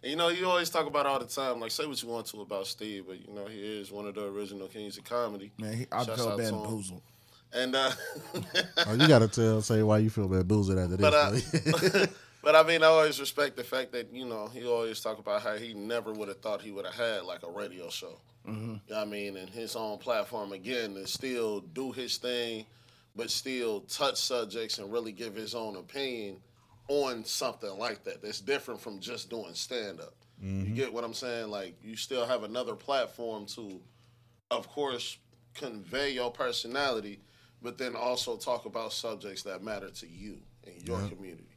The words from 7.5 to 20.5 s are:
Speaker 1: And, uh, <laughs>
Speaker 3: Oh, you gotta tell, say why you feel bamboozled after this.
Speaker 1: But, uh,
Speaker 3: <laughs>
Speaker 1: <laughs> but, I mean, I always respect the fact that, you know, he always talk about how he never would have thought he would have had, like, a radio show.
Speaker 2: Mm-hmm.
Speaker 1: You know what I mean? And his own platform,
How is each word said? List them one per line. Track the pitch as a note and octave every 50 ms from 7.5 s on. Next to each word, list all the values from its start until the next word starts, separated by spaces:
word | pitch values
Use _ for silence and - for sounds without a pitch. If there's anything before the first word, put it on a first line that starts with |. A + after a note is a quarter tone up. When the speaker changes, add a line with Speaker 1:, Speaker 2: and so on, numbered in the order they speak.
| -
Speaker 1:
And, | A#2+ B2+ B2+ B2+
uh, | C3+ C3+ C3+ C3+ - - - - D3+ - - -
<laughs> | - - - - C#4 - - - - E3+
Speaker 3:
Oh, | - A2
you | A#2+ D3
gotta | D#3 D3+ A#2+ A2+
tell, | G#2+ - - A#2 A2+ A2 A2
say | G#2+ - A#2 A2 G#2+
why | G#2+ G#2+ G#2+
you | A2 A2
feel | G#2+ A2+ G2+
bamboozled | F#2 F#2+ F#2 F2+ F2+ G#2+ G#2+ G2+ F#2+ F#2+
after | F#2 F2+ F2 F2+
this. | F#2
Speaker 1:
But, | G2+ D3+ D3
uh, | D3+ D3 - G#2 B2 - - - E3 - D#3 D#3 - E3+ F#3 F3 G3 F#3+ F#3+ - -
Speaker 3:
<laughs> | - -
Speaker 1:
<laughs> | - - -
but, | D3 D3+
I | D#3+ D#3+
mean, | D#3+ E3+ D#3+ D#3+
I |
always | D#3+ D#3+ D#3+ D#3 D#3 C#3+ C#3
respect | C#3 C3+ - - D3 C#3 B2+
the | B2+ A#2+
fact | - - C3 C3 B2+ -
that, | B2 A#2 G2+ A2
you | B2+ C3
know, | B2 A2+ G#2+ G#2
he | A2 A#2 B2+ A#2+
always | A#2+ A#2+ A#2 A#2 A2+ A2 -
talk | - A2 A2 G#2
about | G2+ G#2+ G#2 G#2
how | G#2+ G#2+ G#2+
he | G#2+ A#2 A#2 A2
never | G2+ G2 A2 A#2 A#2 A2 A2 G#2+
would | G#2+ G#2+
have | G2 G2 -
thought | - A2 G#2 G2
he | - A2
would | G2+ G2 F#2+
have | F#2 F2+
had, | A#2+ A#2+ A#2 A2 G2 F2+
like, | F2+ F2+ F2 F2
a | E2+
radio | E2+ G2+ G#2 F2+ F2 F2+ F2 E2
show. | - - F#2 F2 - - _ _ _ _ _
Speaker 2:
Mm-hmm. | - A2 G#2+ A2 A#2
Speaker 1:
You | A2 G#2+ - -
know | G#2+
what | G#2+
I | G#2+
mean? | G#2 G#2 G#2 G2+ G2+ G2
And | F#2+ F#2 F#2
his | F#2+ A#2 A2+ G#2+ -
own | A#2 A2+ G#2+ G#2
platform, | G2+ - B2+ A#2+ A2 G2 - A#2+ A2 G#2 G2